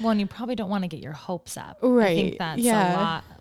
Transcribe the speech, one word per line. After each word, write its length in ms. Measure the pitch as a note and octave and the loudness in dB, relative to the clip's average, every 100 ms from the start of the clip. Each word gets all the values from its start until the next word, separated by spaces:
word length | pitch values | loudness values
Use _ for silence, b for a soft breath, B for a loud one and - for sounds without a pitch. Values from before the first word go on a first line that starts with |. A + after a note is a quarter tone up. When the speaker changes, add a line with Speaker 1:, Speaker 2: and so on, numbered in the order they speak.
Speaker 1:
Well, 100 | A3+ | 0
and 80 | G#3+ | 0
you 60 | G3+ | 0
probably 300 | - A#3+ A#3 | -6 -6 -6
don't 140 | F#3+ | -4
wanna 180 | G3+ F3+ | -4 -4
get 120 | D#3 | -8
your 120 | C#3 | -12
hopes 440 | D3 - F3 - - | -12 -8 -10 -10 -14
up. 220 | - - | -12 -2
I 40 | B3+ | 4
Speaker 2:
Right. 300 | B3 G3+ E3+ | 6 6 4
Speaker 1:
think 220 | F#3+ - | 0 -2
that's 220 | E3 G3 | -6 0
Speaker 2:
Yeah. 300 | A#3+ G#3+ F3+ | 2 4 4
Speaker 1:
a 40 | F3+ | 2
lot 280 | E3 E3 - - | 0 -4 -10 -16